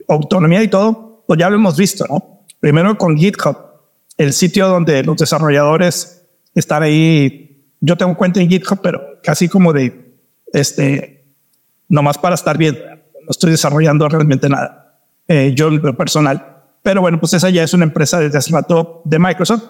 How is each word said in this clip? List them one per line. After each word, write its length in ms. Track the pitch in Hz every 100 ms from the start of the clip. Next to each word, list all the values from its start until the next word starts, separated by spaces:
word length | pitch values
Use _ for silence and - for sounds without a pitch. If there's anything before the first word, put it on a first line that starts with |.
| -
autonomía 540 | 151 151 185 156 180
y 60 | 220
todo, 560 | 196 214 220 - _ -
pues 140 | 165
ya 100 | 175
lo 60 | 208
hemos 220 | 208 151
visto, 280 | 196 - -
¿no? 340 | 156 - - - _
Primero 380 | 151 147 190 208
con 200 | 180 151
GitHub, 400 | 190 202 151 - - _ _ _ _ -
el 160 | 147
sitio 340 | - 180 196 190
donde 340 | 180 165 139
los 140 | - 180
desarrolladores 1080 | 156 151 156 143 147 160 175 - - _ _ _ _
están 300 | - - 151
ahí. 840 | 156 151 160 156 135 - - _ _ _
Yo 180 | 151 175
tengo 180 | 180 170
cuenta 260 | 185 185
en 80 | 175
GitHub, 300 | 185 - 196
pero 180 | 175 - - -
casi 240 | - 156 175
como 260 | 196 175
de, 400 | 147 123 - - _ _ _ -
este, 760 | 156 139 - 143 139 - _ _ _ _ _ _ _ -
nomás 300 | 147 147 143
para 180 | 180 180
estar 220 | - 151
bien. 200 | 156 131 - - _ -
No 60 | -
estoy 220 | - 165
desarrollando 560 | 160 147 147 160 147 151
realmente 400 | 160 151 135 143
nada, 500 | 135 - - _ _ _ _ -
eh, 260 | 156 135 131
yo 140 | 156
en 120 | 151
lo 160 | 151 135
personal. 520 | 151 156 147 135 - - _ _
Pero 160 | 208 196
bueno, 180 | 180 165
pues 160 | 160
esa 160 | 180 180
ya 140 | 180
es 100 | 160
una 120 | 180 160
empresa 340 | 156 147 175
desde 180 | 151 143
hace 140 | 143
rato 500 | 160 - 165 170 - 151
de 120 | 156
Microsoft. 460 | 185 175 180 226 -